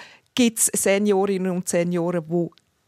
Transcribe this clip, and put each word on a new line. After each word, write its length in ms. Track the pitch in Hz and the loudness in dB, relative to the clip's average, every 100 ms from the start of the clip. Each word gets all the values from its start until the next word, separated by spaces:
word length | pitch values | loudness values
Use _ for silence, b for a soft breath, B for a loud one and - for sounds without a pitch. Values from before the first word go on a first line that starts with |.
| B B B - | B B B 0
Gibt 220 | 233 226 | 2 2
es 80 | - | -2
Seniorinnen 840 | 196 196 196 208 190 202 190 185 | 0 2 2 2 2 2 0 -2
und 180 | 180 - | -4 -2
Senioren, 560 | 175 175 175 170 175 156 | -2 0 0 -2 -4 -2
die 340 | 175 165 _ _ _ | -2 -2 _ _ _